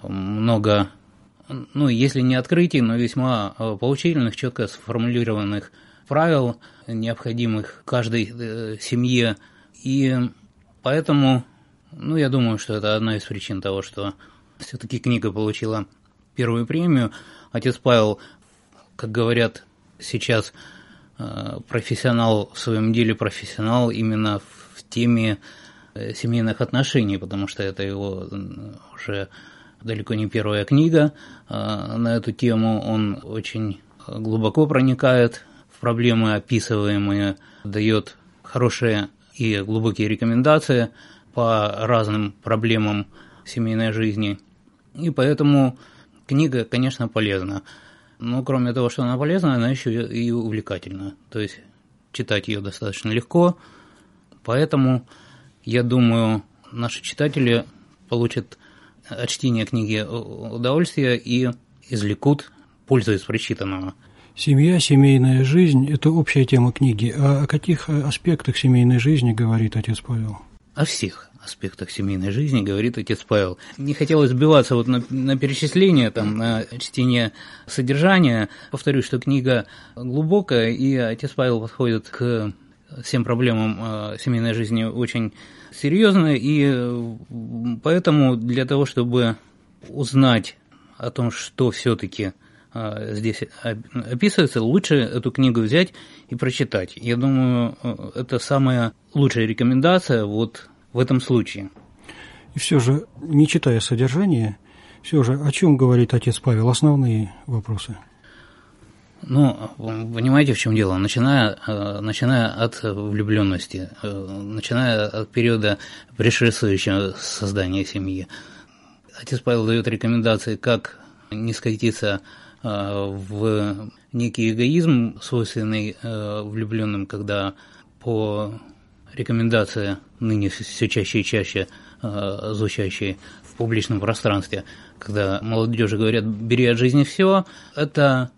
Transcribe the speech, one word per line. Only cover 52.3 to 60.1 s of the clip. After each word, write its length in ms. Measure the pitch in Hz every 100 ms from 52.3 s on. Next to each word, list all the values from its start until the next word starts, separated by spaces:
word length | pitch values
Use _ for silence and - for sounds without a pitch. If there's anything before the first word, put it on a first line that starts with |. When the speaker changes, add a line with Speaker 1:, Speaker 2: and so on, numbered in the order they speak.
| 104 104
Speaker 1:
её 140 | 104
достаточно 500 | 101 - 110 95 113
легко, 460 | 107 - 170 175 175 - - - _ _ _ _ -
поэтому, 640 | - 123 156 143 131 127 - - - - - _
я 200 | - 120
думаю, 580 | 120 127 120 117 110 110 - _ -
наши 320 | 117 120 -
читатели 600 | - - 147 147 123 117 - - _ _ _
получат 480 | 120 117 123 - - _ _ - _ -
от 200 | 120 123
чтения 360 | - 131 117 107
книги 360 | 117 107 107
удовольствие 1160 | 104